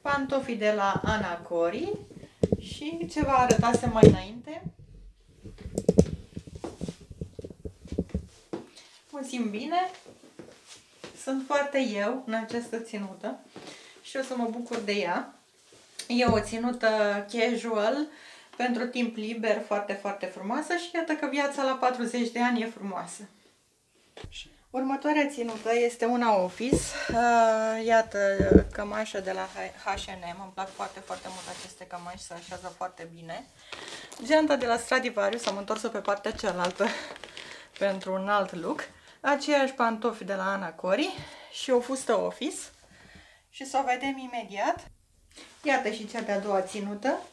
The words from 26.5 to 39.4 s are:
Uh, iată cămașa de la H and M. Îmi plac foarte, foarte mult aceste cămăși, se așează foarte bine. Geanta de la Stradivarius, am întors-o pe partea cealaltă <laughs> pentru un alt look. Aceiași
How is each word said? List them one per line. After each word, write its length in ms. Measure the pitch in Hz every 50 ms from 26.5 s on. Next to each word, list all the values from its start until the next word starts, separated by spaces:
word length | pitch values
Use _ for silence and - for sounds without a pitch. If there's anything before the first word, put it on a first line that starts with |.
| 180 - 226 254 285 - - - - - - -
Uh, 760 | - 226 233 240 240 233 226 226 220 220 220 220 220 220 226
iată 320 | 226 226 226 226 220 - 202 202 196 196 196 196 190 190 190 - - -
cămașa 460 | - 208 202 208 214 220 220 - 202
de 140 | 190 190 190
la 160 | 190 190 190 190 196 190 190 - - -
H 40 | 208 196 196 - -
and 140 | 196 185 175 170 175
M. 60 | 190 196
Îmi 100 | 185 185
plac 160 | - 190 196
foarte, 300 | 190 - 202 190 - 190
foarte 260 | 190 - 185 185 - 185
mult 280 | 185 185 175 175 180 185
aceste 260 | - 185 - - 185
cămăși, 340 | 180 - 175 170 175 180 185
se 160 | - - 175
așează 400 | 170 175 180 185 180 185 185 180
foarte 320 | - 185 180 185 - 165 165 165
bine. 320 | 170 165 165 165 208 277 - _ - - - - - - - - - - - - - 233
Geanta 320 | 233 311 311 311 294 294
de 100 | 269 247
la 100 | 233 233
Stradivarius, 720 | 233 - - 262 254 - 247 - 208 202 202 214 233 -
am 100 | 214 196
întors-o 320 | 196 202 190 220 220 - 233
pe 100 | 220 208
partea 320 | 202 - 202 196 - 214
cealaltă 560 | 214 - - 208 175 180 175 180 185 - 202 214 208 - - - - - - - -
<laughs> 440 | - - - - - - - _ -
pentru 340 | 196 196 190 190 185 190 190
un 160 | 190 190 202
alt 260 | 208 208 190 190 -
look. 260 | 180 160 185 302 311 - - - - _ - - _
Aceiași 520 | - 277 285 285